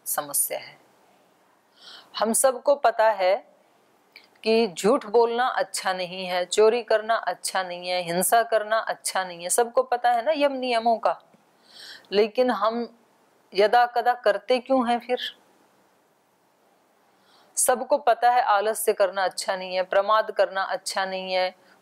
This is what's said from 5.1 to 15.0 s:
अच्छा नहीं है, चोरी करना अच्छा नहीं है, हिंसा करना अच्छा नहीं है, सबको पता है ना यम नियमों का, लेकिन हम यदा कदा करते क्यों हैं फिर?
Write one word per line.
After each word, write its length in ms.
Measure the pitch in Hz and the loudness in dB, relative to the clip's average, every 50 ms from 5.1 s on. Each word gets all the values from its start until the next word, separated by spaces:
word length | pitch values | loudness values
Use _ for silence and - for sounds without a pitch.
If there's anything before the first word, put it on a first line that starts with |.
| 202 240 233 233 233 240 254 254 | 2 2 2 2 2 -2 -2 -2
अच्छा 440 | - - 277 - - - - 196 | 0 -2 -4 -4 -6 -6 -4 -4
नहीं 320 | 185 185 180 170 180 190 185 | -4 -4 -6 -8 -8 -10 -6
है, 180 | 180 185 180 180 | -4 -4 -4 -4
चोरी 380 | 180 - 208 214 220 233 240 | -2 2 6 6 6 4 2
करना 320 | 214 - 220 214 214 220 226 | 0 0 -2 -2 0 0 -2
अच्छा 460 | - - 175 180 - - - - 190 | -2 -2 -6 -8 -6 -8 -6 -4 -4
नहीं 260 | 185 180 175 175 180 180 | -4 -4 -8 -10 -6 -4
है, 120 | 180 180 | -4 -4
हिंसा 400 | 175 170 170 180 185 - 240 233 | -2 -2 -2 -2 0 2 2 2
करना 360 | 226 233 226 208 208 214 220 220 | 2 2 0 -2 0 0 -2 -2
अच्छा 440 | - - 175 - - - - 190 185 | -2 -4 -8 -6 -8 -6 -4 -4 -4
नहीं 180 | 180 175 170 | -6 -10 -10
है, 60 | 175 180 | -6 -4
सबको 340 | - 247 240 233 - 262 | 0 0 0 0 0 -2
पता 280 | 247 - 240 240 240 240 | -2 0 -4 -2 0 0
है 140 | 240 233 226 | 0 0 0
ना 80 | 294 320 | -2 0
यम 180 | 285 285 277 | 0 0 0
नियमों 440 | 269 254 254 254 240 226 226 240 226 214 | 0 -2 -4 -2 -2 0 0 0 0 0
का, 180 | - 180 160 - _ _ _ _ _ _ _ _ _ _ - - - - - - _ - | 0 -2 -2 -2 _ _ _ _ _ _ _ _ _ _ -20 -20 -20 -20 -20 -20 _ -2
लेकिन 380 | 190 208 220 214 214 247 254 254 | 0 2 2 2 2 0 0 0
हम 380 | 220 196 208 226 226 240 233 220 - _ _ _ _ _ _ _ _ _ _ _ | 0 0 -2 -2 -2 -4 -8 -8 -12 _ _ _ _ _ _ _ _ _ _ _
यदा 320 | - - 311 - - - 240 | 0 2 2 4 6 4 4
कदा 280 | 359 240 240 220 247 247 | 4 0 -2 0 0 -2
करते 440 | 247 - 214 202 196 - - 254 247 | 0 0 0 0 0 0 -2 -2 -2
क्यों 300 | 240 - 269 262 233 233 | 0 0 0 0 2 0
हैं 100 | 240 | -2
फिर? 220 | 233 | -2